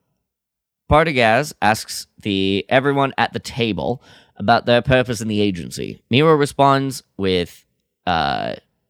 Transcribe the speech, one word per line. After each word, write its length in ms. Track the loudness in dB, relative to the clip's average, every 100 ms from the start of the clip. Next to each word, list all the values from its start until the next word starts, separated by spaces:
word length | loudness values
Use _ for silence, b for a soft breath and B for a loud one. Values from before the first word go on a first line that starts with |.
| _ _ _ _ _ _ _ _ 2
Partagaz 600 | 2 4 2 4 2 0 -2
asks 460 | 0 0 -4 -14 -16 _
the, 460 | -4 -2 0 -2 0
everyone 440 | 0 2 0 -2 -2
at 140 | -4
the 80 | -4
table 640 | -8 -4 -2 -2 -4 -6 b b b b
about 280 | 2 2
their 160 | 2 0
purpose 400 | 2 0 0 -4
in 80 | -4
the 120 | 0
agency. 600 | -2 -2 -10 -12 -12 -12 0
Miro 240 | 2 4
responds 680 | 2 0 2 2 2 -2 -8 -14 -6
with, 460 | -2 0 -2 -10 _ _ _ _ -4
uh, 480 | -2 0 -2 -6 -10 _ _